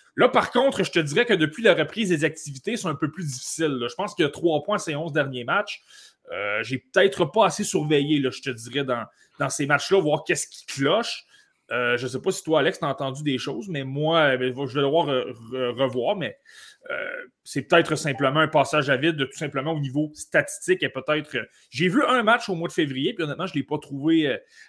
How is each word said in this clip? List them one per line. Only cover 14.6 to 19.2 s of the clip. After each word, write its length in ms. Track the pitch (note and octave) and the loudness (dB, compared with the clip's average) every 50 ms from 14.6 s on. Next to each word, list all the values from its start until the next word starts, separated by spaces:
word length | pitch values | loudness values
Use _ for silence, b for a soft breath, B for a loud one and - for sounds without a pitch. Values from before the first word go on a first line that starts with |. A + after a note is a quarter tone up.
| C#3+ | -6
je 80 | B2+ A#2 | -4 -2
vais 80 | C#3+ C#3 | 0 0
devoir 240 | C#3 C#3+ E3 E3 | 2 2 2 2
re-, 260 | C#3+ C#3 B2+ A#2 - B2 A#2 A2+ A2+ B2 | 2 0 0 -2 -4 -8 -12 -12 -10 -6
re-, 280 | C3 B2+ B2 A#2 A2+ | -4 -2 -2 0 0
revoir, 360 | C3+ C3 A#2 B2+ A#2 C#3+ G#3+ | 0 0 0 0 0 0 -2
mais, 200 | G3+ D3+ A2 - B B B B B B B B B - - | -2 -4 -6 -8 B B B B B B B B B -12 -8
euh, 40 | - - - - - - - - _ _ _ | -8 -6 -6 -8 -8 -10 -12 -16 _ _ _
c'est 180 | - - D3 B2+ | -8 -8 -8 0
peut-être 320 | - - E3+ E3 - D#3+ | 4 4 4 6 4 0
simplement 460 | C#3+ - D#3+ C3+ B2 C#3+ C3+ C3+ D#3 | -2 -2 -4 -2 0 0 2 2 2
un 80 | D#3 D3 | 2 4
passage 420 | D3+ D3+ C3+ - - D3+ C#3 C3+ | 4 2 2 4 2 0 2 2
à 60 | C#3 | 2
vide, 320 | B2 C3+ E3+ E3 D3 | 2 2 0 0 0